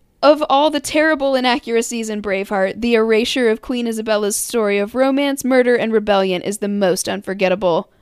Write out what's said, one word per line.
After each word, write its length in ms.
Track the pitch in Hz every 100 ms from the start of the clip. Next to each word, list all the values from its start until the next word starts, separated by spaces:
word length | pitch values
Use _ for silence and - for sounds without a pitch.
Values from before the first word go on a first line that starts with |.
| _ -
Of 220 | 277 302 302
all 200 | 277 302
the 120 | 302
terrible 520 | - 302 311 302 277
inaccuracies 760 | 262 254 240 - 233 233 233 220
in 120 | 214
Braveheart, 600 | 208 190 196 202 190 208
the 140 | 233 226
erasure 540 | 226 220 247 269 233
of 120 | 220
Queen 260 | - 247 233
Isabella's 480 | 226 220 208 208 -
story 420 | - 240 208 202
of 160 | 202
romance, 520 | 247 269 269 285 277 247
murder, 300 | 254 247 240
and 160 | 226
rebellion 480 | 220 214 196 190 180
is 160 | - 208
the 100 | 202
most 400 | 202 190 185 -
unforgettable, 840 | 196 202 196 185 185 185 160 - _